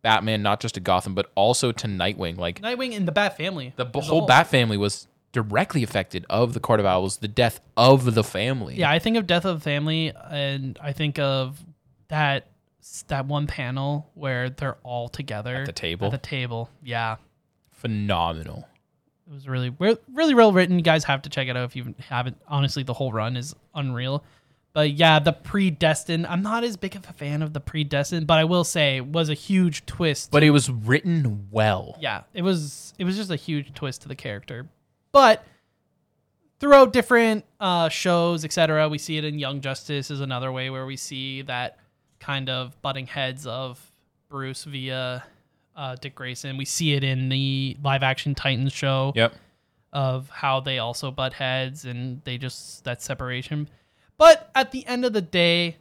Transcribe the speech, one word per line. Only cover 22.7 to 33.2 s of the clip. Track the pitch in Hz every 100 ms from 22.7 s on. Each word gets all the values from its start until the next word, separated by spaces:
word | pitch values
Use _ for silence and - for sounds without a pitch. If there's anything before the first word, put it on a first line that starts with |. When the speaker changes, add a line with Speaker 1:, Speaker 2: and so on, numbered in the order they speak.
| 139
Speaker 2:
the | 131
whole | 117 131
run | 110 110 127
is | 139 - _
unreal. | 156 135 120 127 143 _ _ _ _ _
But | 156 151
yeah, | 143 165 156
the | 156
Predestined. | 156 - 202 190 151 165 151 - 165 165
I'm | 175
not | 208 226
as | 240 196
big | 190 196
of | -
a |
fan | - 143 147
of | 156
the | 151
Predestined, | - 156 147 143 143 175 156
but | 160
I | 160
will | 180
say | 165 170 147 135
it | 131
was | 165 156
a |
huge | 147 - 190 175 151 -
twist. | - 165 139 -
Speaker 1:
But | 147
it | 151
was | 147 127
written | 120 110 139 175 165 131 104 98
well. | 107 107 95 - -
Speaker 2:
Yeah, | 147 104 -
it | 202
was, | 180 180 147 - - -
it | 180
was |
just | 196